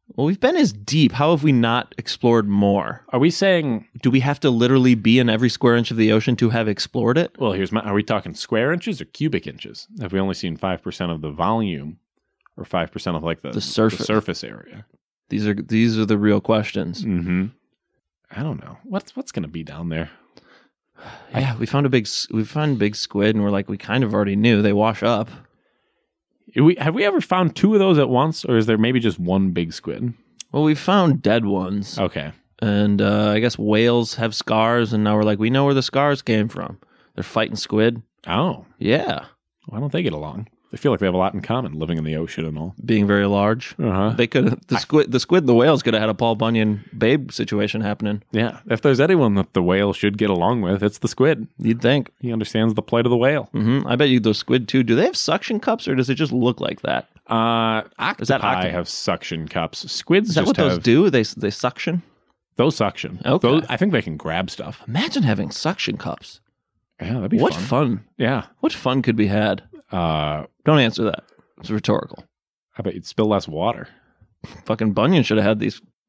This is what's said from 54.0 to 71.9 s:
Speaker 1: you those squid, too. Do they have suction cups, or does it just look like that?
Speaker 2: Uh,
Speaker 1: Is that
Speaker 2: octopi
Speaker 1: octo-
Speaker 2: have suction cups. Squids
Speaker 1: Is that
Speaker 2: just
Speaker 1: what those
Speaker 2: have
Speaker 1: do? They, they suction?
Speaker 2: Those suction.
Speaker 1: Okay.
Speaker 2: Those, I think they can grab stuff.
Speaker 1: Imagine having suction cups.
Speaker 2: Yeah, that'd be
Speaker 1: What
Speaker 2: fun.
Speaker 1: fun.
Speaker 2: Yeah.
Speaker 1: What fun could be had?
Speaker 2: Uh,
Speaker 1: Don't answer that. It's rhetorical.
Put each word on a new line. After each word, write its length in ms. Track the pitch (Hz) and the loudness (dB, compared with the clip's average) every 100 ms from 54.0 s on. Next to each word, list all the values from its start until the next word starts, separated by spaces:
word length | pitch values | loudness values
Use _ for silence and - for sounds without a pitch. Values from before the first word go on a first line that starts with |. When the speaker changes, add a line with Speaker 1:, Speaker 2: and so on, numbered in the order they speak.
| 143 | 4
Speaker 1:
you 100 | 127 | 4
those 200 | 110 104 | 2 0
squid, 280 | - 127 107 | 0 -2 2
too. 160 | 135 | 0
Do 140 | 120 117 | 2 2
they 80 | |
have 120 | 247 - | 0 -2
suction 440 | - 175 - 220 | -4 -4 -4 -4
cups, 260 | - 226 - | -2 -4 -2
or 80 | |
does 160 | 135 127 | -2 -2
it 60 | 135 | -2
just 160 | 147 | -2
look 280 | 123 120 117 | 0 0 0
like 200 | - - | -6 -6
that? 260 | - 62 - _ - | -4 -4 -6 _ -4
Speaker 2:
Uh, 540 | 113 113 117 113 110 - - 180 - | -2 0 0 0 -2 -6 -6 -6 -4
Speaker 1:
Is 100 | 113 | -2
that 120 | 139 | 0
Speaker 2:
octopi 140 | 104 92 | 0 -2
Speaker 1:
octo- 120 | 92 | -2
Speaker 2:
have 180 | 87 87 | -4 -6
suction 580 | - - 85 - 82 78 | -6 -4 -4 -6 -10 -6
cups. 440 | 90 82 - - | -6 -6 -8 -10
Squids 400 | - - 185 220 | -10 0 0 2
Speaker 1:
Is 40 | |
that 60 | 156 | 0
Speaker 2:
just 60 | 233 | 0
Speaker 1:
what 80 | - | 2
those 160 | 90 | 2
Speaker 2:
have 80 | 90 | 2
Speaker 1:
do? 280 | 120 131 196 | 4 4 4
They, 120 | 135 | 2
they 280 | 107 - 104 | -2 -4 -6
suction? 520 | - 123 - - 180 - _ _ _ _ - | -2 -6 -4 -4 -4 -6 _ _ _ _ 0
Speaker 2:
Those 180 | 127 - | 0 0
suction. 440 | 104 - - 92 | -2 -4 -12 -8
Speaker 1:
Okay. 240 | - 139 120 | -2 2 4
Speaker 2:
Those, 160 | 156 - | 2 0
I 80 | 123 | -2
think 160 | 196 | 0
they 100 | 135 | 0
can 140 | 85 76 | -2 -6
grab 340 | 80 82 95 | -4 -4 -4
stuff. 320 | - 78 - - | -8 -12 -14 -6
Speaker 1:
Imagine 340 | 139 320 285 | -4 -2 0
having 300 | 143 101 80 | 0 0 -4
suction 440 | - - 190 - 101 | -4 -6 -4 -6 -6
cups. 440 | - 65 - - _ _ _ _ _ _ | -8 -12 -14 -20 _ _ _ _ _ _
Speaker 2:
Yeah, 140 | 98 | -6
that'd 160 | 123 98 | -4 -2
be 80 | 226 | 2
Speaker 1:
What 160 | 175 | 2
Speaker 2:
fun. 80 | 175 | 0
Speaker 1:
fun. 420 | 139 127 139 104 - - | -2 0 0 -2 -8 -4
Speaker 2:
Yeah. 280 | 123 131 - _ | -2 -2 -6 _
Speaker 1:
What 120 | 311 | -4
fun 280 | - 127 131 | -2 -2 0
could 140 | 123 110 | 0 2
be 120 | 104 | 2
had? 340 | 104 107 98 - 311 _ | 2 0 -2 -8 -20 _
Speaker 2:
Uh, 520 | 92 82 78 76 76 - _ | -4 0 0 -2 -4 -10 _
Speaker 1:
Don't 160 | - 151 | 2 4
answer 240 | 117 110 | 4 2
that. 180 | 110 - - _ _ _ | -2 -2 -10 _ _ _
It's 100 | - | -6
rhetorical. 540 | 107 - | -4 0